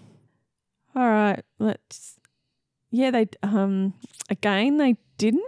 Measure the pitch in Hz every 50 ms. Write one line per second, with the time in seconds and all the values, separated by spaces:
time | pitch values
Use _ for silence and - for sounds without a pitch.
0 | - - - _ _ _ _ _ _ _ _ _ _ _ _ _ _ _ - 262
1 | 247 233 214 214 214 202 190 - - _ _ - 214 214 - - _ _ - -
2 | - - - _ _ _ _ _ _ _ _ _ _ _ _ _ _ _ 226 240
3 | 262 262 247 226 220 - - - - 202 214 196 196 196 196 190 190 196 - -
4 | - - - - - - 190 - - 208 196 196 226 277 294 302 285 254 226 -
5 | _ _ _ - 202 220 233 349 440